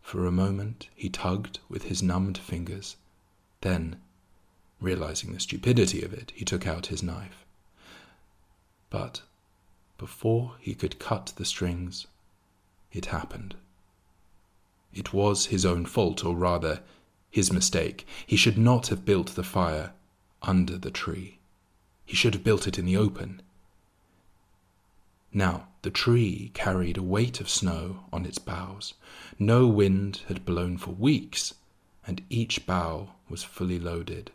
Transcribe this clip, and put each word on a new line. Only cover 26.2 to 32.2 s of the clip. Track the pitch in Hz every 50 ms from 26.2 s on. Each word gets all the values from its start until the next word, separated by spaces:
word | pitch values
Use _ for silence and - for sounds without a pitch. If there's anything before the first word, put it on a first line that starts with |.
| 117 101 90 - 107 117 -
carried | - - 95 92 92 87 85 85
a | 98 92
weight | 90 95 104 120 123 123 -
of | 98
snow | - - - 101 92 82 82 82 90 95 - - -
on | - 82 90
its | 87 - -
boughs. | - - - 85 90 95 95 101 - - - _ - - - - - - -
No | - 104 104 117 123 127
wind | 120 107 101 101 95 95 98 101 98 98 - -
had | - 92 92 -
blown | - 90 87 90 90 87 82
for | - 90
weeks, | 90 92 110 143 156 - - - - - - - - _ _ _ _ _ _ _ _ - _
and | - 90 92